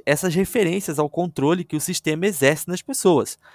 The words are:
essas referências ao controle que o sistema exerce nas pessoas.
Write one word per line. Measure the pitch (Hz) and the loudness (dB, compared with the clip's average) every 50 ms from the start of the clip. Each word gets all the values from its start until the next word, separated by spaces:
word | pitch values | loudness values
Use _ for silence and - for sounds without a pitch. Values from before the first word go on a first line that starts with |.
| - | 0
essas | - 143 151 - 185 151 | 0 0 2 2 0 0
referências | 180 196 - - 247 202 165 175 202 196 - 151 143 | 0 0 0 0 0 0 0 0 -4 -4 -4 -2 -2
ao | 151 147 | -2 -2
controle | - 165 175 175 - - 135 147 175 185 170 | 0 -2 -4 -4 -2 0 2 2 2 0 -2
que | - - | -4 -4
o | 151 | -4
sistema | - - 180 - - 156 151 160 180 | -4 -4 -6 -4 -2 -4 -2 0 -2
exerce | 214 190 - 139 135 156 147 - | -2 0 2 2 2 2 2 -2
nas | - 175 185 | -6 -8 -8
pessoas. | - - 269 - - 185 175 131 101 - - _ _ - | -6 -8 -6 0 2 4 4 4 2 -2 -6 _ _ -20